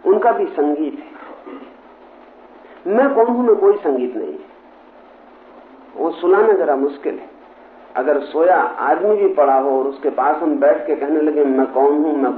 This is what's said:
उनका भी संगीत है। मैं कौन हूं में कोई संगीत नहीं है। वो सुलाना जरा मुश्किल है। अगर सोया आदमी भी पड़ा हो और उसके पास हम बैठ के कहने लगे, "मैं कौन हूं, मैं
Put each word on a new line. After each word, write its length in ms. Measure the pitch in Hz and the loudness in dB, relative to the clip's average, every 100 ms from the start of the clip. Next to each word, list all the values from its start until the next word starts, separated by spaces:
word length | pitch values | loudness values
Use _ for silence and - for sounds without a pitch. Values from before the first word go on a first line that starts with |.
| 175 | 0
उनका 260 | 208 226 | 2 2
भी 140 | 214 185 | -2 -4
संगीत 520 | - 147 147 147 - | -4 -2 -2 -6 -8
है। 200 | - - - - - - - - - - - - - - - - - - 170 | -18 -20 -20 -20 -20 -20 -20 -20 -20 -20 -20 -20 -20 -20 -20 -20 -20 -12 -2
मैं 200 | 220 277 | 0 2
कौन 120 | 220 240 | 2 2
हूं 160 | 240 | 2
में 140 | 240 196 | 2 4
कोई 160 | 392 | 4
संगीत 440 | - 156 131 123 107 | 2 0 -2 -2 -6
नहीं 160 | 78 | -8
है। 160 | 76 - - - - - - - - - - - - - - - - | -10 -16 -20 -20 -20 -20 -20 -20 -20 -20 -20 -20 -20 -20 -20 -18 -6
वो 140 | 165 | -6
सुलाना 420 | 165 175 196 220 | -2 2 4 4
जरा 240 | 185 151 135 | 2 2 0
मुश्किल 380 | 139 - 151 | -2 -4 -8
है। 160 | - - - - - - - - - | -8 -14 -20 -20 -20 -20 -20 -10 -4
अगर 220 | 139 143 | 0 0
सोया 440 | - 151 175 180 | -2 0 2 2
आदमी 540 | - 101 131 160 202 208 | 0 -4 -2 0 0 2
भी 180 | 196 | 0
पड़ा 240 | - 143 135 | 2 2 2
हो 200 | 139 135 | 2 0
और 80 | 135 | -2
उसके 240 | 139 147 | -4 -4
पास 260 | - 139 156 | -2 -2 0
हम 220 | 165 139 | -2 2
बैठ 280 | 143 - - | 2 2 -2
के 100 | 135 | -4
कहने 240 | 143 156 | -2 0
लगे, 240 | 151 151 | 0 0
"मैं 220 | 139 131 131 | 0 2 0
कौन 380 | 131 143 151 | 2 2 2
हूं, 80 | 156 | 0
मैं 200 | 139 127 | 0 -2